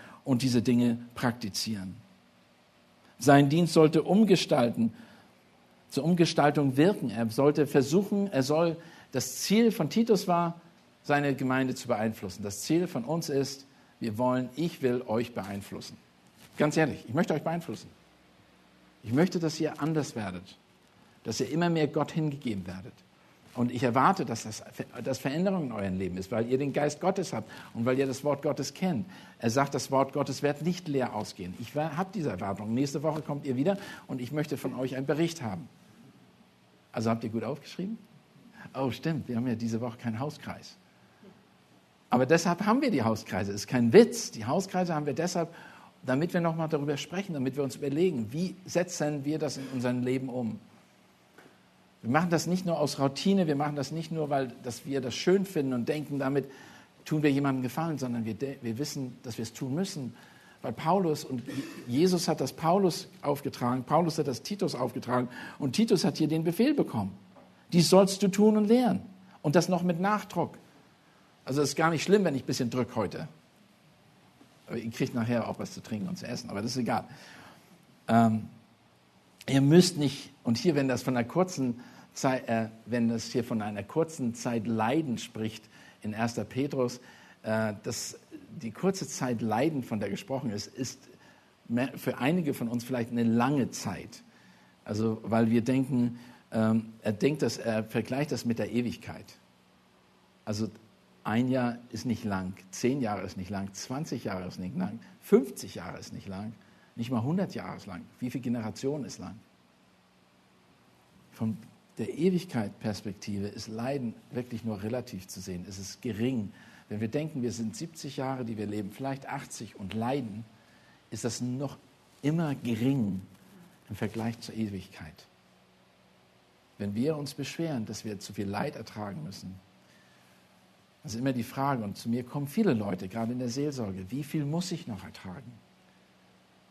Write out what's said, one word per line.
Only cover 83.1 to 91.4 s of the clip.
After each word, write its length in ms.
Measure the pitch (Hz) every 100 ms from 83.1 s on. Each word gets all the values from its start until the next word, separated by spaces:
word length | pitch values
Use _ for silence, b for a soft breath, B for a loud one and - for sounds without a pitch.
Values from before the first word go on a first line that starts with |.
| 117
hier 180 | - 127
von 180 | 113 113
einer 220 | 104 104
kurzen 520 | 101 160 160 160 120
Zeit 320 | 117 127 117 107
Leiden 520 | 110 110 156 147 107
spricht 460 | - 110 110 - - B B B
in 100 | 110
erster 320 | 104 117 117
Petrus, 560 | 101 120 139 139 123 - B B B -
äh, 320 | 110 110 110 104
dass 360 | 117 117 - - - - - -
die 80 | 113
kurze 380 | - 185 190 -
Zeit 340 | - 131 117
Leiden, 400 | 117 107 156 147
von 160 | 117 110
der 100 | 104
gesprochen 420 | 98 - 131 123
ist, 180 | 104 -
ist 400 | - 120 - - - b b